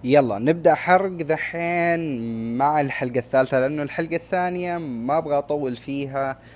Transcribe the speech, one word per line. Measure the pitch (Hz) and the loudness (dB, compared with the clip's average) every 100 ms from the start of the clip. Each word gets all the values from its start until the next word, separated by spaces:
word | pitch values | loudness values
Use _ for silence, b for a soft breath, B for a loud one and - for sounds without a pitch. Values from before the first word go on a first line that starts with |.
| 127 | 6
يلا | 143 127 101 | 4 4 0
نبدأ | 127 170 165 | 0 4 4
حرق | 151 170 185 196 180 | 4 4 2 2 -4
ذحين | 151 156 - 165 170 175 170 170 160 123 117 113 113 120 | -4 -2 -4 -4 -2 0 2 0 -2 -4 -4 -4 -4 0
مع | 143 151 | 2 2
الحلقة | 139 - 127 123 | 0 -2 -2 -2
الثالثة، | - 135 131 131 | 2 2 4 2
لأنه | 131 151 | 2 -2
الحلقة | 143 - 165 165 | -4 -4 -4 -4
الثانية | - 185 180 180 180 175 | -2 -2 0 -2 -4 -4
ما | 156 117 123 156 | -4 -6 0 0
أبغى | 160 143 | 2 -2
أطول | 143 151 131 120 | 0 -2 -2 -4
فيها، | - 139 139 135 135 135 B | -6 -6 -4 -4 -4 -6 B